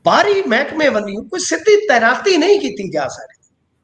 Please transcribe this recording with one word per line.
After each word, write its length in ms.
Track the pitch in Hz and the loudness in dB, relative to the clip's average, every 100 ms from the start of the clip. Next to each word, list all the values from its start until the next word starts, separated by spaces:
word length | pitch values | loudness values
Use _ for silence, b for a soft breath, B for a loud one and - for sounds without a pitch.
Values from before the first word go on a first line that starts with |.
ਬਾਹਰੀ 380 | 170 240 403 392 | 2 2 2 0
ਮਹਿਕਮੇ 460 | 277 233 - 311 285 | 0 -2 -2 0 0
ਵੱਲੋਂ 360 | 214 202 202 | 0 -6 -10
ਕੋਈ 160 | - 359 | -10 -8
ਸਿੱਧੀ 480 | - 330 427 415 415 | -6 -2 2 2 4
ਤੈਨਾਤੀ 480 | 240 226 254 403 349 | 2 2 0 0 2
ਨਹੀਂ 240 | 349 403 | 4 2
ਕੀਤੀ 300 | 262 - 185 | 0 -8 -8
ਜਾ 180 | 147 131 | -6 -6
ਸਕਦੀ। 280 | - - _ _ _ _ _ | -10 -20 _ _ _ _ _